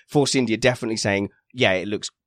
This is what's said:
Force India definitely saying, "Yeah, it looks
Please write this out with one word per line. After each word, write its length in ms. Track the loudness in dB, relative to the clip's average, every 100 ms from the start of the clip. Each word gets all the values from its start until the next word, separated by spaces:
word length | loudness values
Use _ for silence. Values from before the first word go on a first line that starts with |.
| _
Force 260 | 0 2
India 220 | 2 0 2
definitely 400 | 0 0 -4 -2
saying, 300 | 0 0 -2 -8 _
"Yeah, 200 | 0 2
it 160 | 2 -2
looks 200 | -6 -8 -14